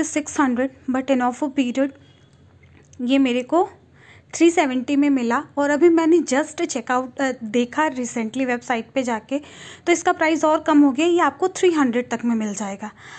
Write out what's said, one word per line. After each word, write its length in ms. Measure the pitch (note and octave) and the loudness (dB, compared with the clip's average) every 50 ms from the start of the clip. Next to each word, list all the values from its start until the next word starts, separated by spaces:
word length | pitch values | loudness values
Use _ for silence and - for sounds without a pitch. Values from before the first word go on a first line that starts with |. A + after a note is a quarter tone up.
| D#4 | -4
is 140 | D#4 - D4+ | -2 -4 -6
six 220 | D4 D4 - - | -6 -4 -2 0
hundred, 300 | C#4+ C4 B3 A3+ B3+ C4 - - - - B3 | 0 0 0 -2 -2 -4 -6 -10 -8 -6 -4
but 100 | C4 C4 | -4 -2
in 260 | C4 C4+ B3 B3 B3 | 0 0 0 0 -2
offer 200 | A#3+ - D4+ C#4+ C4+ C#4+ | -2 -4 -6 -4 -2 -2
period 300 | C4 A#3+ A#3 C4+ C#4 C#4 - - - - - _ _ _ _ _ - - _ - - - - - - _ - - | -2 -2 -2 -2 -2 -4 -4 -12 -20 -20 -20 _ _ _ _ _ -20 -20 _ -20 -20 -20 -20 -20 -20 _ -12 -8
ये 160 | B3 A#3+ C4+ C#4 | -2 0 2 2
मेरे 260 | C4+ B3+ A#3+ B3 B3 | 2 2 0 -2 -2
को 260 | - D4+ E4+ G4+ G#4 - - _ _ _ _ - - - - _ _ - | 0 0 0 0 0 -4 -14 _ _ _ _ -20 -20 -20 -20 _ _ 0
थ्री 160 | - E4 E4+ | 4 4 4
सेवेंटी 440 | E4 F#4 D#4 C4 B3+ C4 B3 - D4 | 4 4 2 2 0 -2 -2 0 0
में 140 | C#4 C#4+ D4 | 2 4 4
मिला। 340 | C#4 C4 A#3+ A#3 A#3 A#3+ G#3+ - - C#4+ | 2 2 2 0 0 -2 -4 -4 -4 -2
और 120 | C#4+ C#4+ | 0 0
अभी 200 | D4 C#4 E4 F4 | 2 4 4 6
मैंने 280 | E4 E4 D#4+ D#4 E4+ F4 | 6 4 4 4 4 4
just 480 | - - B3 C4+ D4+ D4+ - - E4+ | 2 2 0 0 -2 -2 -4 -6 -6
चेकआउट, 540 | - - B3 A3+ - B3+ B3+ B3+ B3+ - - | -4 -4 -8 -4 -2 -2 -2 -2 -4 -6 -4
अ, 120 | C#4 C4 B3+ - A#3 | -4 -4 -4 -6 -8
देखा 460 | G#3+ G#3 A#3+ B3 A#3+ - D4 D#4 D#4 | -2 0 0 0 0 0 -2 -2 -2
recently 560 | C4+ B3+ B3 A#3 - A#3+ A3+ A3 A3 C4 C4+ | -2 -4 -6 -6 -6 -6 -6 -6 -4 -4 -2
वेबसाइट 460 | B3 A#3+ A#3+ - - B3 A3+ A#3 - | -2 -2 -4 -4 -4 -4 -4 -4 -4
पे 120 | - C4+ C4 | -6 -4 -2
जाके, 380 | B3 A#3 G#3+ - - C4+ D4 D4 - - - - - - - - | -2 -4 -6 -6 -6 -8 -8 -8 -10 -18 -20 -20 -20 -20 -8 0
तो 60 | - | 0
इसका 200 | F4 E4 - F#4 | 0 2 2 -2
प्राइस 340 | F4+ F4 E4 D#4 E4 D4+ D#4+ | 0 0 0 0 0 2 2
और 140 | D#4 D#4 D#4+ | 2 0 0
कम 220 | D#4+ - D#4 D4 | 0 2 4 6
हो 100 | D4 C#4 | 6 4
गया, 140 | B3 C4+ D#4+ | 4 2 0
ये 140 | F4 E4+ F4 | 2 2 2
आपको 280 | E4 - - - F#4 F#4 | 2 0 0 0 -4 -4
थ्री 240 | F#4 - - F4+ | -2 2 2 2
हंड्रेड 380 | E4 D4+ C#4 B3 A3 A#3+ B3 - | 4 4 2 0 0 -2 -4 -4
तक 100 | A#3+ A#3 - | -6 -4 -2
में 100 | A#3+ A#3 | -2 -2
मिल 200 | A3 G#3+ G#3 G3+ | -2 -2 -6 -6
जाएगा। 360 | - G#3+ G3 G3 G3 G#3+ A3 - - - - - | -8 -8 -8 -8 -10 -12 -14 -16 -18 -20 -20 -20